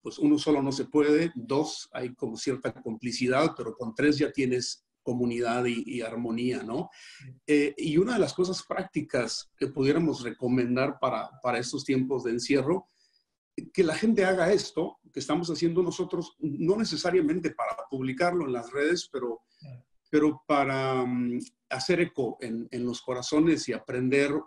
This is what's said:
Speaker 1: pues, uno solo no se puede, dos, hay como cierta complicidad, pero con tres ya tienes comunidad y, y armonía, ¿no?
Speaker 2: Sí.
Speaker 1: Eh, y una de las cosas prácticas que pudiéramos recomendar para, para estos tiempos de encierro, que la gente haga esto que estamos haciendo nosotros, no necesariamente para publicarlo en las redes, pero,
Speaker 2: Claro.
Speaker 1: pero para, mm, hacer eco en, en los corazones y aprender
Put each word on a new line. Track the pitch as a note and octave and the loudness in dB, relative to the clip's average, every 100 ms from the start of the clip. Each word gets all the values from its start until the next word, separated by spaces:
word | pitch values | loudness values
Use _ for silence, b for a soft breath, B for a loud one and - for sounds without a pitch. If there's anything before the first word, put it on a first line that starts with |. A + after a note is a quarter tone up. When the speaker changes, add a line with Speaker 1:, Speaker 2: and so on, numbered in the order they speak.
Speaker 1:
pues, | - - | -10 0
uno | D3 D3 | 4 4
solo | - D3 | 4 2
no | C3+ | 2
se | C3+ | -2
puede, | B2+ D3+ D3 D3+ E3+ | 0 2 4 4 2
dos, | C3 A2+ C#3 D#3 - - | -4 -2 0 0 -6 -12
hay | B2+ B2 | -8 -8
como | B2 B2+ A2+ | -6 -8 -6
cierta | - B2+ B2+ | -4 -4 -4
complicidad, | - - A2 B2 A#2 B2 C3 D#3 - | -8 -10 -8 -6 -2 2 2 2 0
pero | A2+ | -10
con | G#2+ A#2 | -8 -10
tres | A2+ D3 C#3+ | 0 2 4
ya | D3 | 0
tienes | - B2+ B2 B2 - _ _ | 0 0 0 -2 -10 _ _
comunidad | - B2 B2 A#2 A#2 A#2+ | -6 -2 0 0 0 0
y, | B2 A#2 | 0 -2
y | G#2 B2 | -4 -6
armonía, | A2+ A#2 A#2 A2+ B2 A#2 | -6 -6 -4 -2 -2 -2
¿no? | G#2+ B2+ E3+ B B B | -4 -6 -6 B B B
Speaker 2:
Sí. | C3+ B2+ - | -18 -18 2
Speaker 1:
Eh, | D3 C#3+ - | 2 2 -2
y | - D3+ | 0 2
una | G3+ | 2
de | A#3+ | 2
las | D3+ | 0
cosas | - F3+ F#3 | 0 -2 -2
prácticas | - - F#3 - D3+ C3 A2+ - - _ | -6 -6 -4 -6 -2 -2 -2 -6 -12 _
que | C3 | -6
pudiéramos | C3+ C3+ D#3+ E3 B2+ | 0 2 4 2 0
recomendar | A#2+ - B2 B2+ A#2+ B2 C3+ - | -6 -4 0 2 2 2 0 0
para, | C3 A2+ G#2+ - | -2 -2 -6 -6
para | B2 A#2+ | -4 -2
estos | A#2 C#3 | -2 -6
tiempos | - C3+ B2+ C3+ | 0 0 2 -2
de | B2 | -2
encierro, | A#2+ - C#3 C3 F#3 - _ _ _ _ _ _ - - | -2 2 2 2 -2 -2 _ _ _ _ _ _ -16 -10
que | - | 2
la | E3+ | 2
gente | D#3+ A3 G#3 | 4 2 4
haga | F#3 F#3+ E3+ | 4 4 4
esto | - - - E3 - _ | 4 2 -4 -4 -6 _
que | - | -12
estamos | - D#3 E3+ | -2 -2 0
haciendo | D3+ E3+ E3+ | 0 0 2
nosotros, | F3 E3+ F3+ F#3 E3 _ | 0 -2 -4 -4 -6 _
no | C#3 C#3 E3 G#3 | -6 -2 0 2
necesariamente | A3 D#3 F#3 F3+ D3+ F3 E3 | 0 -2 2 2 2 0 -2
para | - A2 A2+ - | -4 -4 -4 -8
publicarlo | C3+ C3 C3 F3 F3 C#3+ | -4 -4 0 2 2 -2
en | |
las | B2 A#2 | -4 -4
redes, | C#3 D3 F3 - | 0 2 0 -2
pero, | C#3 A#2+ A2+ _ _ | -6 -6 -6 _ _
Speaker 2:
Claro. | C#3+ B2 _ _ _ | -20 -20 _ _ _
Speaker 1:
pero | D3+ D3+ D3 _ | 4 4 0 _
para, | C#3+ C3+ C3+ C3+ C3 | 2 2 0 0 0
mm, | B2 B2 B2 A#2+ - _ _ | 0 0 -2 -2 -6 _ _
hacer | C3 - F3 | -6 0 2
eco | E3+ - A#2+ - | 2 0 -4 -4
en, | B2 A2+ A2+ | -6 -6 -6
en | B2+ B2 | -4 -4
los | A2+ | -4
corazones | - B2+ B2 D3+ E3 D3+ - | -6 -6 0 4 4 4 0
y | |
aprender | A2+ - B2+ B2+ C#3 C#3+ D#3 | -6 -4 -2 2 2 2 0